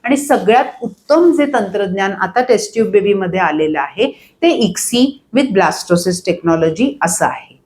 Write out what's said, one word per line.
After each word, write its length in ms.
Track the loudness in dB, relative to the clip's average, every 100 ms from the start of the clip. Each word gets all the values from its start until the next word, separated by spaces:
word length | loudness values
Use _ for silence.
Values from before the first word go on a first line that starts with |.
आणि 140 | 0 -2
सगळ्यात 480 | 2 0 4 2 2 -6
उत्तम 500 | -12 -12 _ 4 4
जे 140 | 4 0
तंत्रज्ञान 680 | 0 -2 -4 -4 -2 -4
आता 300 | -2 -2 -2
टेस्ट 320 | 0 0 0
ट्यूब 140 | -2 0
बेबीमध्ये 520 | 2 2 0 -2 0
आलेलं 400 | 0 0 -2 -2
आहे 320 | -6 -4 -4 -4 _ _
ते 80 | 0
इक्सी 720 | 2 -2 -2 -4 0 0 -2 _ -2
with 140 | 0
blastocyst 760 | 2 0 -2 -2 0 0 -4 -4
टेक्नॉलॉजी 720 | -2 0 0 0 0 -2 0
असं 240 | -4 0 -2
आहे. 340 | -4 -16 _